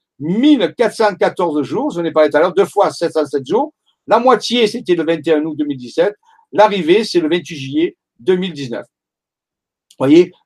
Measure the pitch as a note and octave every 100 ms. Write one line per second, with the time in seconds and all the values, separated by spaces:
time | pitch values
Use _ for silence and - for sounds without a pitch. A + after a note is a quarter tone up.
0 | _ - D3 G#3 C#4+ C#4 E3 - A3+ -
1 | G#3+ F#3+ F#3+ - F3 D3+ C3 F3 C#4+ E3+
2 | E3 D3+ D3+ D3 F3+ E3 F#3+ - F#3 -
3 | E3 D#3 D3 C#3+ B2+ A#3 D4+ - _ _
4 | - A3 B3+ A#3 - A#3+ G#3+ A#3+ A#3 E3+
5 | D#3 E3 D#3+ D3+ D#3 D3 D3 C3+ A#2+ -
6 | F#3+ G#3 _ _ _ D3+ G#3 G3 D#3+ G3+
7 | A3+ F3 D#3 F3 - D3+ C3+ D3 E3+ -
8 | _ _ A#2+ F#3 F#3 D3 C3 A2+ - _
9 | _ _ _ _ _ _ _ _ _ -
10 | C3+ D#3+ F3 -